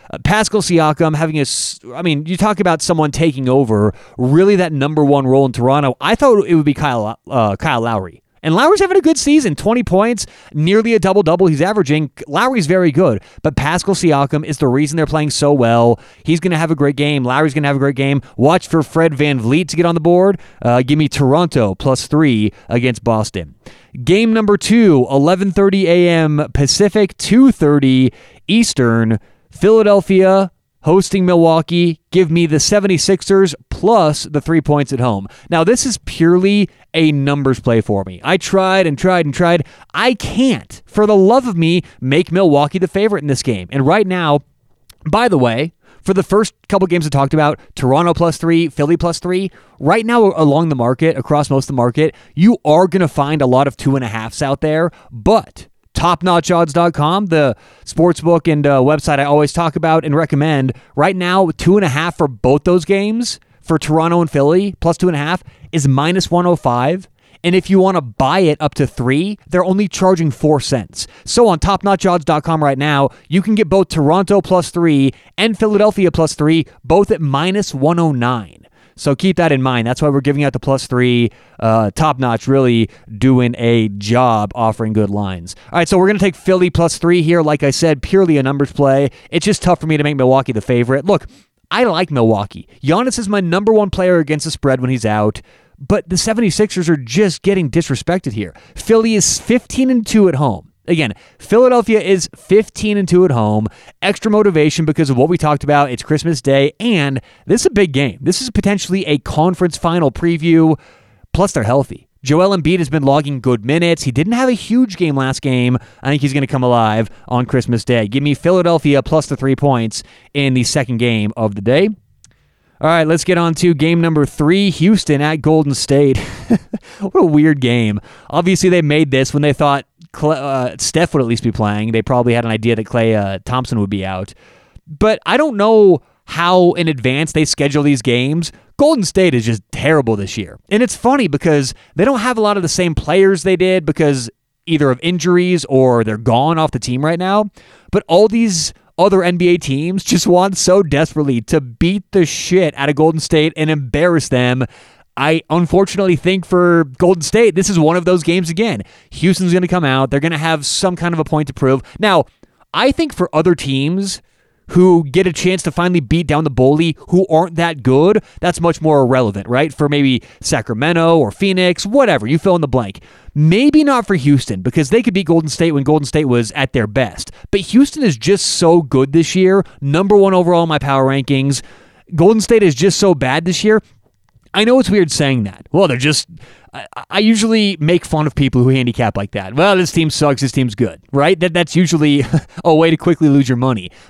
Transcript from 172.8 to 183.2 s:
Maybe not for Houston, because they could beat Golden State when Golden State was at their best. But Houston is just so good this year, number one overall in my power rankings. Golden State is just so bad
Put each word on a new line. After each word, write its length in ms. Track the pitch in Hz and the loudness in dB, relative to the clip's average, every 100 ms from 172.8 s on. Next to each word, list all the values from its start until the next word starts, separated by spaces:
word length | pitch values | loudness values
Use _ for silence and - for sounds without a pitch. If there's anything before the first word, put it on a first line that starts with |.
| 104 - - - - | -4 -10 -20 -20 -8
Maybe 480 | 147 156 190 285 302 | 0 2 4 4 4
not 240 | 294 254 220 | 2 0 0
for 80 | |
Houston, 480 | 190 135 139 - 98 | 0 2 2 0 -6
because 280 | 92 165 143 | -4 -2 0
they 120 | 220 | 0
could 120 | 240 | 0
beat 120 | 190 160 | 0 0
Golden 220 | 165 156 | 0 0
State 240 | - 170 | -2 -2
when 100 | 147 | 0
Golden 240 | 139 151 139 | 0 0 0
State 200 | 156 147 | -2 0
was 260 | 120 110 | 0 -2
at 220 | 147 135 | -4 -4
their 120 | 139 104 | -2 -2
best. 460 | 104 117 - - - - | -2 -4 -6 -16 -18 -6
But 100 | 202 | -4
Houston 440 | - 233 285 311 | 0 2 2 2
is 120 | 247 123 | -2 0
just 300 | 131 196 - | 0 0 -2
so 360 | - 170 175 | 0 4 4
good 300 | 143 131 139 | 2 0 2
this 220 | 156 160 | 2 0
year, 300 | 185 185 196 175 - | 2 2 2 0 -6
number 360 | 139 151 196 208 | -2 0 4 4
one 160 | 196 | 4
overall 280 | 185 175 170 | 2 2 2
in 60 | 165 | 2
my 100 | 151 | -2
power 280 | 139 135 135 | 0 0 0
rankings. 540 | 135 131 139 135 131 - - _ _ _ | 0 0 0 0 -4 -8 -20 _ _ _
Golden 260 | 165 175 220 | 2 2 2
State 220 | - 226 | 2 4
is 140 | 196 123 | 4 2
just 240 | 185 - | 0 2
so 160 | 196 | 2
bad 300 | 160 | 0